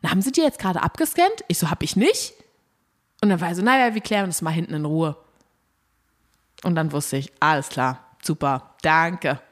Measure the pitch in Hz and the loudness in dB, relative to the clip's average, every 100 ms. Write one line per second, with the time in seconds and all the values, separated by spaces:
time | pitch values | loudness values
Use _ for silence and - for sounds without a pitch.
0 | - 185 196 302 311 - 190 175 - - | 0 0 2 2 2 0 -4 0 -2 0
1 | 320 - 359 453 - - 160 - - - | -2 2 2 0 -4 -2 -2 -2 -2 2
2 | 302 508 - _ _ _ _ _ _ _ | 2 2 -6 _ _ _ _ _ _ _
3 | _ _ 208 180 170 175 220 269 240 220 | _ _ 2 2 0 0 2 4 2 0
4 | - 208 190 160 160 160 165 151 151 156 | -2 -2 -2 -2 -2 -2 -4 -4 -2 0
5 | 160 143 _ _ _ _ _ _ _ _ | -2 -4 _ _ _ _ _ _ _ _
6 | _ _ _ _ _ _ 180 165 160 143 | _ _ _ _ _ _ -2 0 0 -2
7 | - 135 135 _ 151 151 135 - 127 131 | -4 -6 -6 _ 2 2 -2 -2 -2 -2
8 | - _ - 156 139 131 - _ 160 160 | -14 _ -6 -2 -2 -2 -6 _ 2 2
9 | 165 175 151 135 - | 2 -2 -2 -4 -8